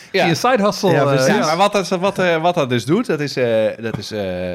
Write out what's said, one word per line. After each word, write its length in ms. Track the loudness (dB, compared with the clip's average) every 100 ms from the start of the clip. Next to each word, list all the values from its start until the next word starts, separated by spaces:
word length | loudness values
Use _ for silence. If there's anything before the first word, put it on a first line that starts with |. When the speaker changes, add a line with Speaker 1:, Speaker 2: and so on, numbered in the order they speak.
| -6
Speaker 1:
Ja. 100 | -2
Speaker 2:
zie 80 | 0
een 60 | 2
side 280 | 2 2
hustle, 280 | 0 0 0
Speaker 1:
Ja, 100 | 2
Speaker 2:
eh, 60 | 2
Speaker 1:
precies. 200 | 2 2
Speaker 3:
Ja, 60 | 2
Speaker 2:
ja. 100 | 0
Speaker 3:
maar 120 | 2
wat 140 | 2
dat, 160 | 0 -2
wat, 300 | -2 -2 0
eh, 220 | 0 2
wat 140 | 0 0
dat 140 | 0
dus 160 | -2 0
doet, 200 | 0 0
dat 140 | -4
is, 160 | -4 -2
eh, 280 | 0 2 0 -2
dat 160 | -8 -8
is, 140 | -8
eh, 400 | -6 -6 -6 -6